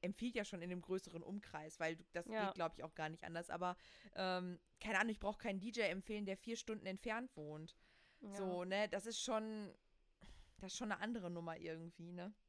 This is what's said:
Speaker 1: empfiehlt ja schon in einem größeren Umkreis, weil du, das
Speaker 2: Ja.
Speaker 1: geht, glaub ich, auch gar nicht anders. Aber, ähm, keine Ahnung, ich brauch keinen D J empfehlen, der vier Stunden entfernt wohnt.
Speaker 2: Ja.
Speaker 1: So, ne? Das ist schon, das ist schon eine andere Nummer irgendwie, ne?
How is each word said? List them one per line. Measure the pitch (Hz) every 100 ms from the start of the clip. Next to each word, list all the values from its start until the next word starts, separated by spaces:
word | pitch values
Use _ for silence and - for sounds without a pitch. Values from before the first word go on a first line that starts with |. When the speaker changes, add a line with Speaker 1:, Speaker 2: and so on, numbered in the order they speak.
Speaker 1:
empfiehlt | 185 196 240 233
ja | 208
schon | 180
in | 175
einem | 180
größeren | - 190 185 165
Umkreis, | - 202 - 151 156 -
weil | 160 165
du, | -
das | 170 175
Speaker 2:
Ja. | 220 202
Speaker 1:
geht, | -
glaub | 165
ich, | -
auch | 160 -
gar | 156
nicht | 160
anders. | - 165 175
Aber, | 170 180 180 - - 208 -
ähm, | 190 180 180 175 _ -
keine | 214 196
Ahnung, | 226
ich | 214
brauch | 196 208
keinen | 233 196
D | 208
J | 233 208
empfehlen, | 185 - 214 202
der | 196
vier | - 226
Stunden | - 220 202
entfernt | 190 233 220 254 -
wohnt. | 151 151 160 - - - - -
Speaker 2:
Ja. | 220 202
Speaker 1:
So, | 190 180
ne? | 180 196 214
Das | 202 214
ist | 226
schon, | - 220 220 214 202 - _ _ _ _ - - - -
das | 190
ist | -
schon | 220
eine | 196
andere | 214 226 180
Nummer | 175 170 165
irgendwie, | 165 165 165 - 170
ne? | 175 180 214